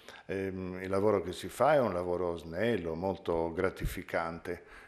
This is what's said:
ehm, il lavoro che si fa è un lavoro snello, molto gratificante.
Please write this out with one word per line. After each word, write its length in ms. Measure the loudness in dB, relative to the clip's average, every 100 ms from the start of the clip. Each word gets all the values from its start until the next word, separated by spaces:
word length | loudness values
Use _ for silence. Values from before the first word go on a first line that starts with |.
| -18 -16 -6
ehm, 560 | -4 -2 -4 -6 -6
il 60 | -2
lavoro 320 | 2 4 4
che 120 | 0
si 160 | -6 -6
fa 260 | 2 6
è 60 | 6
un 120 | 4
lavoro 440 | 2 0 0 0 -2
snello, 580 | -6 0 2 2 0
molto 580 | -2 -2 -2 0 0 0
gratificante. 1200 | 2 0 0 -4 -4 -2 -2 -2 -4 -6 -8 -10 -20